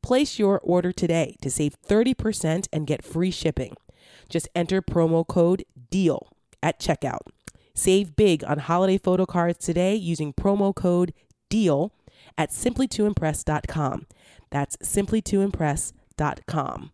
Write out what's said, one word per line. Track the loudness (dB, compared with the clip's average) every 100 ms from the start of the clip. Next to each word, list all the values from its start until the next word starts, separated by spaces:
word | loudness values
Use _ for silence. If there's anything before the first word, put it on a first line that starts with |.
Place | 2 2 2 2
your | 2 2
order | 2 2 2
today | -2 0 2 0 -4
to | -6
save | 0 -2 -2
thirty | 0 2 2 0
percent | -2 -2 -2 -2 -2
and | -6 -4
get | -4 -4
free | -2 -2
shipping. | 0 -2 -2 -8 -12 _ _ -20 -20 -6
Just | -6 -4 -4
enter | 0 -2
promo | 0 2 4 2 2
code | 2 4 2 -4 -20 -4
deal | 2 2 0 -6 _ _ _
at | -4 -2
checkout. | -2 -2 -2 -6 -12 _ -20 _ _
Save | -2 4 4 2 4
big | 4 4
on | 0 -4
holiday | 0 2 4 2
photo | 2 0 0
cards | 0 0 -2 -2
today | 0 0 0
using | -2 -2 -4
promo | -2 0 2 0 0
code | 0 2 0 -4 _ _ _
deal | 0 2 2 -2 _ _ _ -14 -6
at | -4
simply | -2 -2 0 -2
to | 0 0
impress | 0 -2 -2
dot | -2 -4 -2
com. | -2 -2 -4 -12 -20 _ -20 _
That's | -4 -4 -6
simply | -4 -2 0 -2
to | 0 0
impress | 0 0 -2 -2 -6 _ _ -4
dot | -4 -4 -6
com. | -6 -4 -8 -14